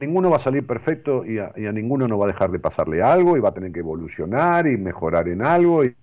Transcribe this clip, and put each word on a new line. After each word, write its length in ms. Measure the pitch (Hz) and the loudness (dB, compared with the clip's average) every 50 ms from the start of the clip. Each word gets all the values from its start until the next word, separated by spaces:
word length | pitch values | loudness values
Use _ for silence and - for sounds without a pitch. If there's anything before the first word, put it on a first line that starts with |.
ninguno 300 | 139 143 165 185 185 185 | -6 -2 0 2 4 4
va 60 | 165 | 4
a 40 | 143 | 2
salir 260 | - 135 131 143 131 | 2 0 0 0 -2
perfecto 580 | - - 113 - - 160 156 - 147 139 127 92 | -2 -4 -4 -2 -4 -4 -2 -2 -2 -2 -2 -2
y 140 | 98 113 107 | -4 -4 -6
a, 140 | 101 - - | -6 -6 -8
y 80 | - 107 | -8 -6
a 80 | 104 107 | -6 -4
ninguno 340 | 107 107 117 139 135 131 120 | -4 -4 -2 0 0 0 0
no 100 | 110 101 | 0 0
va 80 | 101 | 0
a 20 | 101 | 0
dejar 220 | 92 - 98 92 | 0 0 0 0
de 80 | 90 87 | 0 -2
pasarle 440 | - 80 - - 78 78 78 82 98 | -4 -4 -2 -2 -2 -2 0 2 2
algo 360 | 127 156 185 180 175 175 143 | 4 4 4 4 4 4 4
y 20 | |
va 80 | 107 98 | 2 0
a 60 | - | -2
tener 180 | 95 95 92 80 | -2 -8 -10 -8
que 60 | 87 | -8
evolucionar 840 | 85 82 80 82 82 78 - - 78 85 104 131 160 175 339 339 165 | -8 -6 -8 -8 -10 -10 -8 -8 -6 -4 -2 0 2 2 2 2 2
y 100 | 156 127 | 2 0
mejorar 520 | 107 95 92 82 - - 80 82 85 85 87 | 0 -2 -6 -6 -4 -4 0 0 0 0 -2
en 120 | 87 92 113 | -4 -2 0
algo 400 | 143 170 175 175 170 170 160 143 | 2 2 4 4 4 4 4 2
y, 120 | 127 120 _ | 0 -2 _